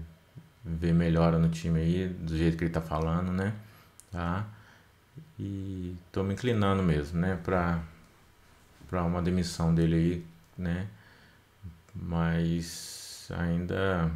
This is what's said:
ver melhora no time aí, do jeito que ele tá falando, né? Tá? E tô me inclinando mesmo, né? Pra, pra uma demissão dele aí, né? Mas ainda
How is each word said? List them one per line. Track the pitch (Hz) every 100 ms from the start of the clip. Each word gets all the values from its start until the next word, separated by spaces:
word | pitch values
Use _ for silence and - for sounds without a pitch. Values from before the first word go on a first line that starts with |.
| 82 - _ - - -
ver | 85 82 85
melhora | 85 85 82 85 82
no | 82
time | 82 85 82
aí, | 82 90 92
do | 90 82 80
jeito | 82 80
que |
ele | 85
tá | 82
falando, | 80 80 80 85 92
né? | 92 98 107 - - - - -
Tá? | 87 85 92 107 - - - - _ _ 143 156 -
E | 101 98 95 95 90 90 -
tô | -
me | 98
inclinando | 98 123 107 98 95
mesmo, | 90 76 73 85
né? | 92 87
Pra, | 92 92 87 82 80 - - - - _ - - - - -
pra | 92
uma | 85 87
demissão | 85 90 82 - 82
dele | 82 82 82
aí, | 85 87 - - - -
né? | 90 87 104 - - - - - _ _ 90 82 -
Mas | 90 87 85 82 82 85 85 82 - - - - - -
ainda | 90 85 85 87 95 95 90 82